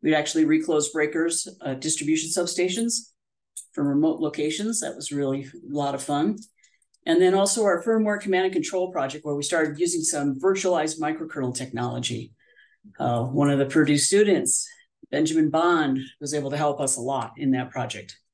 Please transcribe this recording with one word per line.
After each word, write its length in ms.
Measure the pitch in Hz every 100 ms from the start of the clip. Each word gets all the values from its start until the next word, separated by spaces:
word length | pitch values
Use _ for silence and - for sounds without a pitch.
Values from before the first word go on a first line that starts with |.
We'd 120 | -
actually 300 | 156 147 160
reclose 480 | 156 156 - 151 147
breakers, 560 | 160 151 165 170 165 - -
uh, 140 | 156 131
distribution 540 | 147 - 147 156 -
substations 840 | - 175 - 185 208 233 - - _ _ _ _ - -
from 160 | - 143
remote 320 | 139 160 -
locations. 640 | 156 147 151 156 214 226
That 160 | 147 -
was 160 | -
really 320 | 143 139 135 131
a 280 | - 135
lot 220 | 143 143 135
of 80 |
fun. 340 | - 147 175 208 - _ _ _ _ _ -
And 160 | 165
then 120 | 180
also 300 | 190 196 233
our 180 | 208 175
firmware 380 | 233 220 214 208
command 260 | 202 185 185
and 80 |
control 380 | 185 - 185 180
project, 340 | 180 135 151 151
where 100 | 143
we 80 |
started 360 | 143 165 156 147
using 220 | 170 175
some 380 | 156 147 143 135
virtualized 600 | 190 190 190 170 156 -
microkernel 560 | 156 160 156 143 127 123
technology. 800 | 127 - 120 120 123 117 117 _ _ _ _ _ - -
Uh, 240 | 131 120
one 260 | 123 139 143
of 100 | 139
the 60 | 135
Purdue 320 | 156 147 147
students, 720 | - 196 208 165 - - - - _ _ -
Benjamin 400 | 147 156 160 156
Bond, 500 | 156 175 170 143 131 131 _
was 140 | 143
able 160 | 147 135
to 80 | 147
help 240 | 151 143
us 160 | 139 -
a 40 |
lot 300 | 120 135 117 -
in 140 | 139
that 200 | 131 127
project. 480 | 135 120 110 101 - _